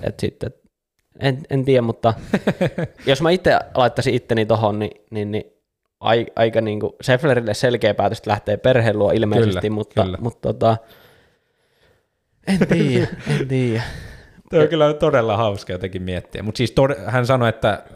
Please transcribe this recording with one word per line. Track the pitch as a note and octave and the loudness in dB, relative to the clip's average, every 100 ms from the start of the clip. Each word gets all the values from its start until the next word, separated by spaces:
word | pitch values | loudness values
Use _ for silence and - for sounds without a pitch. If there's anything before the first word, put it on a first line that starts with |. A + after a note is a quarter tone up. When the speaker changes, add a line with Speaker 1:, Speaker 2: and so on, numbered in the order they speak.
Speaker 1:
Et | - - | -8 -6
sit, | - - | -8 -6
et | A#2 - _ _ _ _ _ - | -12 -12 _ _ _ _ _ -4
en, | C3+ C3 - | -4 -4 -4
en | C3+ C3 | -2 2
tiedä, | C3 | 2
mutta | A#2 - A#2 A2 - G3 - - | 2 0 0 -2 -4 -4 -2 -2
Speaker 2:
<laughs> | E3 - E3 - - | -2 -4 -10 -6 -2
Speaker 1:
jos | C3+ | 2
mä | E3 | 2
itse | F#3 E3+ A#2+ - C3+ | 2 2 0 0 0
laittaisin | A#2+ - C3 | 0 0 0
itteni | B2+ - A2+ G#2+ | -2 0 -2 2
tohon, | A2 G#2+ G#2 | 2 0 0
niin, | G#2 - - | -6 -8 -12
niin, | G#2+ G#2 | -8 -6
niin | G#2 - _ _ _ _ _ | -6 -8 _ _ _ _ _
ai-, | G#2+ A#2 A2+ - | 0 0 0 0
aika | A#2 A2+ | 0 0
niinku | A2 G#2 G#2+ - | -2 -4 -6 -6
Schefflerille | - B2+ D3+ A#2+ A2+ | 0 0 2 0 0
selkeä | G#2 B2+ A#2+ A2 | -2 0 2 0
päätös, | G#2 G2+ A2 | 2 0 -2
että | A2 | -2
lähtee | G#2 - G#2 | -2 -2 -2
perheen | B2+ B2+ A2+ G#2+ | 2 2 2 2
luo | G2+ | 2
ilmeisesti, | A2+ G#2+ A2 G#2+ F2+ | 2 2 2 2 0
Speaker 2:
Kyllä, | G#2+ G#2+ | -2 -4
Speaker 1:
mutta, | G#2+ A2+ | -4 -2
Speaker 2:
kyllä. | F#2+ F2+ | -2 -2
Speaker 1:
mutta | A#2 - A#2 | -8 -6 -6
tota, | G#2+ A2+ A2 - - _ _ _ _ _ _ _ _ _ _ _ _ _ _ - | 0 2 0 -4 -20 _ _ _ _ _ _ _ _ _ _ _ _ _ _ -2
en | F#3+ F3+ | 0 2
tiedä, | F3 D3 A#2+ A2+ - | 2 2 2 0 -4
Speaker 2:
<laughs> | - C#3+ | -4 -4
Speaker 1:
en | C3+ | -2
tiedä. | C3 B2 A2+ - - - - - - - | -2 0 -2 -4 -10 -16 -18 -20 -20 -2
Speaker 2:
Toi | E3+ | 2
on | D3+ | 4
Speaker 1:
Ja | |
Speaker 2:
kyllä | D#3+ D3+ | 4 2
todella | D3+ D#3+ C3+ A2+ G#2 | 2 2 2 2 2
hauska | A2+ F#2+ - | 0 -2 -6
jotenkin | F#2 F#2 F#2 | -8 -6 -6
miettiä. | F#2 F2+ - - | -6 -6 -8 -10
Mut | G#2 - | -6 -2
siis | A#2 | 0
tod-, | - C3+ C#3+ - | 2 2 0 -4
hän | B2 A#2+ | -2 2
sanoi, | C3 A#2 | 2 2
että | G#2+ A2+ F2+ - | 0 -2 -2 -8